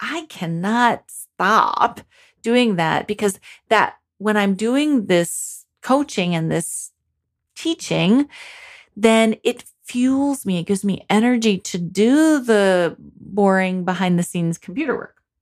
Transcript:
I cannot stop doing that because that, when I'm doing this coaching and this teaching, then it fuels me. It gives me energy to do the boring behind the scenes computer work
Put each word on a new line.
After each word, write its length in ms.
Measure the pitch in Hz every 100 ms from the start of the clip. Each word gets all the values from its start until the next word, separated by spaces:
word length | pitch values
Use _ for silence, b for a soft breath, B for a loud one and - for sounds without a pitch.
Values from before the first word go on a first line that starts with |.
I 260 | - 320 320
cannot 760 | - 165 165 196 233 240 - -
stop 920 | - - - 190 214 - - - - - b b b
doing 340 | 226 240 240 175
that 320 | 160 151 -
because 320 | 208 208 - B B _
that, 280 | 214 - - _ _
when 180 | 208 214
I'm 180 | 202
doing 520 | 190 220 269 302 269 196
this 600 | 175 170 - - - - _
coaching 520 | - 269 294 - 175
and 160 | 165 160
this 420 | 160 - - - _ _ _ _ _ _ -
teaching, 720 | 320 330 - 165 170 254 285 B B B B B B 208
then 400 | 226 220 220 -
it 220 | - - - _
fuels 640 | - 247 254 269 285 269 196
me. 140 | 175
It 60 | 165
gives 180 | 196
me 200 | 202 - -
energy 480 | 208 247 247 220 190
to 200 | - 180
do 600 | 170 185 226 294 320 302
the 580 | 240 208 196 180 170 -
boring 840 | - - - 196 196 190 185 185
behind 340 | 180 180 185 175
the 40 |
scenes 340 | 175 180 165 170
computer 380 | - 196 311
work 260 | - - _ _ _